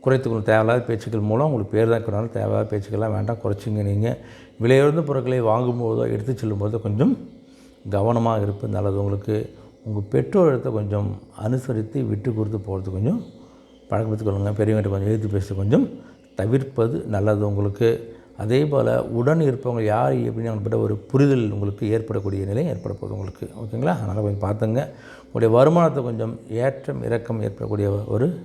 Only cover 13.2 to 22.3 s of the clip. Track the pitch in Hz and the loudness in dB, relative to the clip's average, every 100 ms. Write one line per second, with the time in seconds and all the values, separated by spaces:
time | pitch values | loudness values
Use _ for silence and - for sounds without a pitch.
13.2 | - - - - - - - 101 110 107 | -4 -18 -20 -20 -20 -20 -4 -2 -2 -2
14.2 | 107 98 101 104 104 110 101 98 101 110 | 0 0 -2 0 2 2 0 0 0 0
15.2 | 104 98 92 95 98 160 254 - - - | 0 -2 -2 -2 2 4 2 -4 -18 -20
16.2 | - - 104 135 135 - 117 156 - 101 | -14 -4 0 0 0 0 0 0 -2 0
17.2 | 104 104 104 101 101 98 117 113 - - | 2 2 2 0 -2 2 2 2 -6 -18
18.2 | - - 104 127 151 139 117 120 120 117 | -20 -8 0 2 2 2 2 2 0 0
19.2 | 123 165 147 120 123 117 107 107 135 131 | 2 4 2 0 -4 -2 0 2 2 0
20.2 | 117 113 113 107 104 113 107 101 - 135 | -2 -2 -4 -4 -2 0 0 -2 0 4
21.2 | 143 131 110 101 101 101 107 110 110 107 | 6 4 2 -2 -4 -2 0 0 0 -4
22.2 | 101 | -2